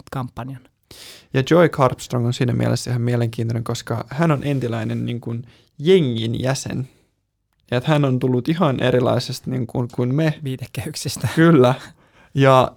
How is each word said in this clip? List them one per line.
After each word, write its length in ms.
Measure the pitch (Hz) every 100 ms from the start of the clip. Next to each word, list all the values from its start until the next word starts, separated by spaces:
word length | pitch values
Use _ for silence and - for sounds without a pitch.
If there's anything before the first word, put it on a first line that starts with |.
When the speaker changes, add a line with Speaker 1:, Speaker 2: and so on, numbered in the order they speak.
| -
Speaker 1:
kampanjan. 500 | 139 127 - 127 131 _ _ _ - - - _
Speaker 2:
Ja 100 | 135 135
Joy 200 | 160 165
Carpstrong 560 | - 127 135 - 123 120
on 80 |
siinä 200 | 127 127
mielessä 360 | 117 117 120 120
ihan 100 | 123
mielenkiintoinen, 640 | 120 120 117 117 113 117
koska 420 | 110 117 - 113 117
hän 220 | 135 170
on 120 | 139
entiläinen 640 | 139 139 120 113 113 117 117
niin 160 | 120
kuin 220 | 117 117 - _ _ _
jengin 640 | 147 190 135 113 113 117
jäsen. 480 | 127 131 - - 131 _ _ _ _ _ _ _ -
Ja 60 | 123
että 140 | 131
hän 140 | 151 139
on 140 | 127
tullut 300 | 131 123 120
ihan 340 | 165 160 127
erilaisesta 680 | 127 123 120 117 - 131 -
niin 180 | 131 113
kuin, 200 | 131 120 -
kuin 200 | 123 139
me. 240 | 156 147
Speaker 1:
Viitekehyksestä. 840 | 143 131 - - 160 - - - 120 -
Speaker 2:
Kyllä. 380 | 165 160 123 123 - - _ _ _
Ja, 380 | 135 135 131 -